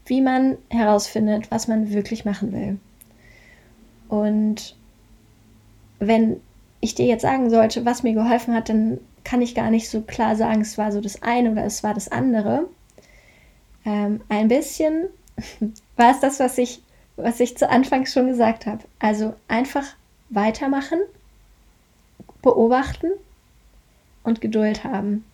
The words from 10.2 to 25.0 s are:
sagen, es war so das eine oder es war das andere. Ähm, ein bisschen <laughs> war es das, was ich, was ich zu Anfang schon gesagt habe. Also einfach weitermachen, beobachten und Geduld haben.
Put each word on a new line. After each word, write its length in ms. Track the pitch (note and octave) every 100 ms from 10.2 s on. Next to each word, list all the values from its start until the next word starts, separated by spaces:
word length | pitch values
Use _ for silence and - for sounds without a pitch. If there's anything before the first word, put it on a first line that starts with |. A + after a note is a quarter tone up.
| A3 A3
sagen, 240 | A3+ A3
es 180 | G#3+ -
war 140 | G#3+
so 80 | G3+
das 220 | G#3 -
eine 280 | A#3 B3 A#3+
oder 140 | G#3+
es 180 | G#3+ -
war 120 | G#3+
das 160 | G#3 -
andere. 580 | - C4 A3 G#3 B3 F#4 - _ - _ - _ _ _ _ _ -
Ähm, 360 | G#3+ G#3 G#3 G#3+ -
ein 200 | G#3+ A3
bisschen 600 | C4 D4+ - D#4 D#4+ F#4 - _ - -
<laughs> 460 | - G#3+ - _ -
war 160 | A#3+
es 80 | B3
das, 200 | C4 C#4
was 180 | B3+ B3
ich, 240 | B3 - _ _ _ -
was 240 | A3 A#3
ich 180 | A#3+ -
zu 100 | -
Anfang 380 | B3 C4 C4+ C4
schon 220 | C4 B3+
gesagt 380 | A#3+ A3+ A3+ G#3
habe. 180 | A3 - -
Also 360 | G#3+ G#3+ G#3+ - -
einfach 360 | A3+ C4 C#4+ C#4 - _ _ -
weitermachen, 680 | G#3+ G#3+ A3 C#4 C#4 - E4 G4+ - _ _ _ _ _ _ _ _ _ _ - -
beobachten 680 | C4 - A3+ B3+ C4 - E4 G4+ - _ _ _ _ _ _ _ _ _
und 180 | A3+ A3+
Geduld 440 | G#3+ A3 G#3+ G#3+
haben. 400 | C4 G3+